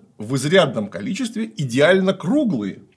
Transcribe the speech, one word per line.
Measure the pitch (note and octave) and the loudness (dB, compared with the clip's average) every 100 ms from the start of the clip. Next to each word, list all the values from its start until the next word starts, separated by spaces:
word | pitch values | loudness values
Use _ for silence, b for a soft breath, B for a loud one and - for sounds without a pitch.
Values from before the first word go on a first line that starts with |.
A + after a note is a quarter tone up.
| - - | -12 -14
в | G#2+ C3+ | -6 -4
изрядном | C#3+ F#3 D#3 A2+ G2+ | 2 4 4 0 -6
количестве | - D3 F#3+ A#3+ G#3 A3+ - | -6 -6 -6 -6 -6 -8 -6
идеально | C3+ A#2 D3+ F#3+ F#3+ | -2 4 4 4 2
круглые, | F#3+ D#3 C#4+ C4+ C#3 G2+ - - | -2 -2 0 0 -2 -4 -8 -16